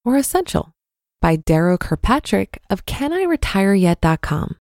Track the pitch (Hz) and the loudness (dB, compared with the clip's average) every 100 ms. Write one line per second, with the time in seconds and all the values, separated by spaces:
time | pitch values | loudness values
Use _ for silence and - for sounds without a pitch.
0 | 240 277 277 370 349 - - _ _ _ | 0 0 2 -2 -2 -4 -6 _ _ _
1 | _ _ 170 160 - 160 175 180 - 160 | _ _ 0 0 2 2 2 0 -2 -2
2 | - 269 - 196 196 - - 196 - - | 0 0 0 -2 -2 -8 -8 -8 -6 -6
3 | 285 349 359 320 - 196 196 196 175 175 | -4 -2 -2 -2 -2 0 2 4 2 2
4 | 165 160 - 151 - - | 0 0 -2 -6 -6 -10